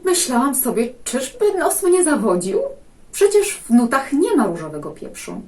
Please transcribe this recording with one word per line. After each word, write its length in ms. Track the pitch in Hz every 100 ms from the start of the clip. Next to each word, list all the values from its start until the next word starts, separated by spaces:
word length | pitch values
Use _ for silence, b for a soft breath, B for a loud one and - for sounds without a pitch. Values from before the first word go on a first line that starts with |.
| 370
myślałam 500 | 349 - 240 277 254
sobie, 340 | 247 208 233 -
czyżby 420 | - 254 - - 415 381
nos 260 | 311 -
mnie 200 | 370 359
zawodził? 560 | 320 262 208 180 180 311 554 - - - - -
Przecież 420 | 403 415 392 -
w 120 | -
nutach 440 | 233 233 269 269
nie 220 | 285 415 381
ma 120 | 202
różowego 440 | 170 156 151 -
pieprzu. 500 | - - - - 185